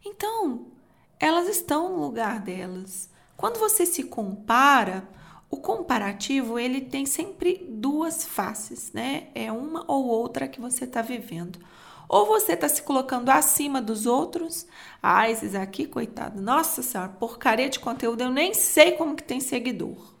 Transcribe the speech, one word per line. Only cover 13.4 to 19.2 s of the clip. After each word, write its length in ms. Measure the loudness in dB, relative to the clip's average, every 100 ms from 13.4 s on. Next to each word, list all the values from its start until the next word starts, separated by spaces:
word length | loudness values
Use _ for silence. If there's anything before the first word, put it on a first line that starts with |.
| 6 2 2 -2
dos 280 | -2 -2 2
outros. 580 | 2 2 -4 -6 -8 -12 -18 -20 -2
"Ah, 280 | 4 6 4
esses 240 | 0 -2
aqui, 320 | -4 -4 -6 -6
coitado, 560 | -4 -6 -6 -8 -6
nossa 400 | 0 2 2 -2
senhora, 260 | -4 -4 -6
porcaria 640 | -6 -6 -2 0 2 0
de 100 | -2
conteúdo, 420 | -6 -2 -2 0
eu 100 | 0
nem 200 | 2 2
sei 420 | 2 2 8 8
como 220 | 8 -2
que 80 | -4